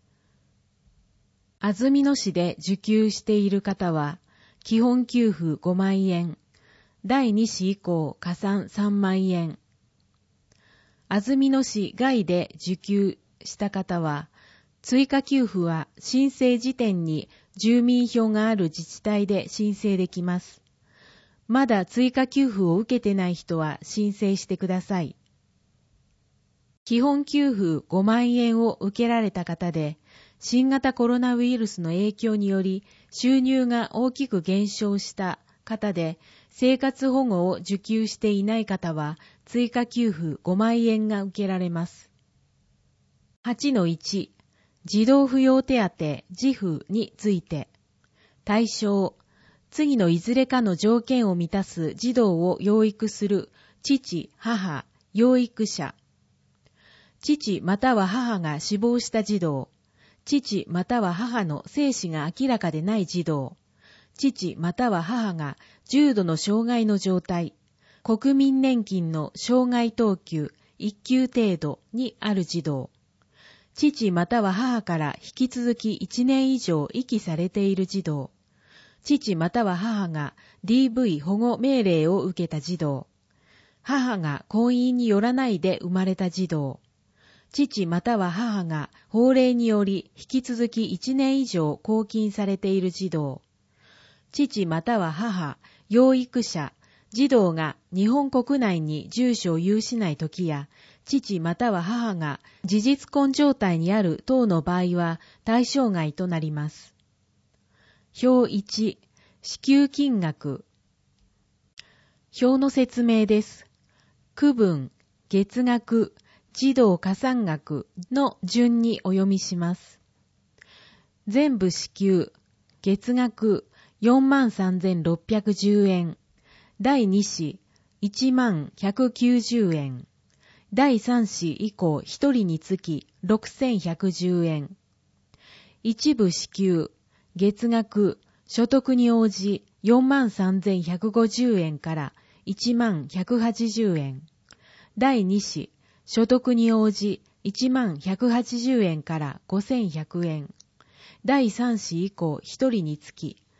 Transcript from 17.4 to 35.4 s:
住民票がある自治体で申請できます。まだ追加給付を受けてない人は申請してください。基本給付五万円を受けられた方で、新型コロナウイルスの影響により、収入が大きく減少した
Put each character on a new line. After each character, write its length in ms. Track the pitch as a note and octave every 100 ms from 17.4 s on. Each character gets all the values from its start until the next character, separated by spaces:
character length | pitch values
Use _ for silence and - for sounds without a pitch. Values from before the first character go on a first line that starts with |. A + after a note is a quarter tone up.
| _ -
住 260 | G#3+ A#3+
民 260 | A#3+ B3 A#3+
票 220 | A#3 A3
が 200 | G#3+ A3
あ 60 | G#3+
る 100 | E3+
自 180 | D#3+
治 180 | D#3+ -
体 240 | G#3+ G#3 G3+
で 220 | F#3+ -
申 260 | - G#3
請 220 | G3 G#3+ F#3+
で 140 | F3+
き 120 | F#3
ま 200 | F3 F3+
す。 200 | - - _ _ _ _ _ _ _ _ -
ま 180 | B3 C4
だ 200 | G#3 F3+
追 260 | - B3+
加 160 | B3+ C4
給 220 | C#4 C4+
付 140 | G3
を 120 | F3+ E3+
受 200 | A3+ B3
け 40 |
て 140 | G#3+
な 160 | G3 F3+
い 60 | F3
人 220 | - E3
は 220 | D#3 -
申 280 | - - G#3
請 240 | G3+ G3+ G3
し 100 | -
て 100 | F#3
く 100 | F#3+
だ 140 | F#3
さ 180 | - F#3+
い。 160 | D3+ - _ _ _ _ _ _ _ _ _ _ _ _ _ _ _ _
基 160 | - A#3
本 240 | C#4 C#4+
給 300 | C#4+ C#4+ C#4+
付 320 | G#3+ F3+ D#3 -
五 160 | F#3
万 300 | G3+ A#3 A#3+
円 260 | A#3+ A#3 A3+
を 180 | A#3 -
受 240 | G3+ G3+ A#3
け 20 |
ら 140 | A#3
れ 100 | G#3+
た 140 | F#3 E3+
方 260 | E3+ F3
で、 260 | D#3+ D3+ D#3 _ - _ _ -
新 220 | B3 C4
型 240 | C4+ C4
コ 160 | B3+ A#3
ロ 120 | B3
ナ 160 | B3 A#3+
ウ 100 | A#3+
イ 120 | B3
ル 100 | G#3+
ス 120 | -
の 120 | E3
影 200 | F3 G#3
響 240 | G#3 A3+ G#3+
に 140 | G3+
よ 120 | G3
り、 220 | F#3+ F#3+ - _ _
収 300 | - B3 C4+
入 260 | B3+ C4 B3
が 260 | A#3+ A3+
大 180 | - B3+
き 160 | B3+ C4+
く 140 | F#3+
減 260 | E3 F#3+ G#3
少 300 | G3+ G#3 G3+
し 160 | -
た 260 | - F#3 -